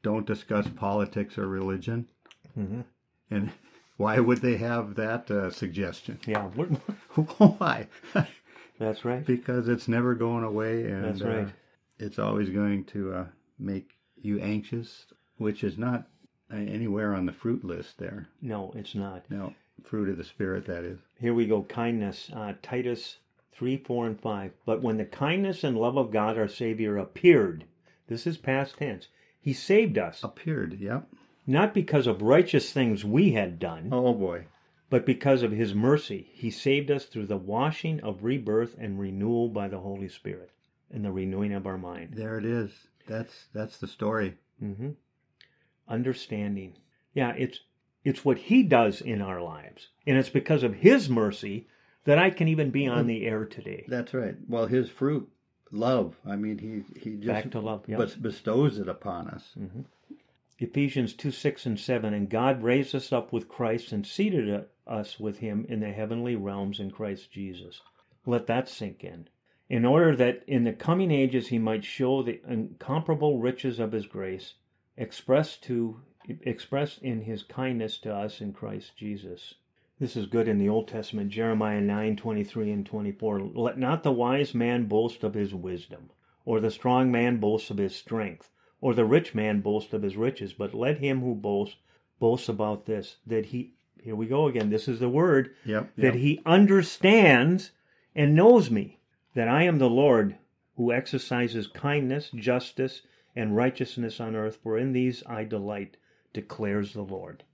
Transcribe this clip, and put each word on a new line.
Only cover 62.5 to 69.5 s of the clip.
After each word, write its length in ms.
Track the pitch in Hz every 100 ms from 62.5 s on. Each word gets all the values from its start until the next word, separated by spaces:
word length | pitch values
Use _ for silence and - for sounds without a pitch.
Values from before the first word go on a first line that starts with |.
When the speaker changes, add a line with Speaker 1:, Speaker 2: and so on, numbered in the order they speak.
| 131
Speaker 2:
raised 320 | 113 131 135
us 180 | 135 -
up 200 | 127 -
with 160 | 117 -
Christ 420 | - 117 117 -
and 160 | 107 98
seated 400 | - 208 175 104
u-, 180 | 101 - _ -
us 320 | 110 101 -
with 200 | 107 104
him 280 | 110 104 -
in 120 | 110
the 100 | 107
heavenly 460 | 101 107 117 120 113
realms 420 | 98 98 98 101
in 120 | 98
Christ 400 | - 107 95 -
Jesus." 480 | 98 98 90 92 - _ _ _ _ -
Let 200 | 120 117
that 220 | 117 127
sink 340 | - 104 -
in. 240 | 95 85 80 _ _